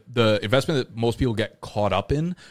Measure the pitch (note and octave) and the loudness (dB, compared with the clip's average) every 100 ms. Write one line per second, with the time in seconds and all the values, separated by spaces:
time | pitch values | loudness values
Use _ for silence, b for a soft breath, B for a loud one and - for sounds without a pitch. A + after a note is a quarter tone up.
0 | - A#2+ A2 G#2 G#2+ C3 C3+ D3+ - A2+ | -4 0 2 2 2 0 2 -2 -4 -2
1 | A#2 A2+ C3 G#2+ G#2 - - G#2+ G#2 F#2 | -2 0 -2 0 -4 -6 -10 -2 0 0
2 | - C#3+ E3+ F3+ B | 0 -2 -2 -6 B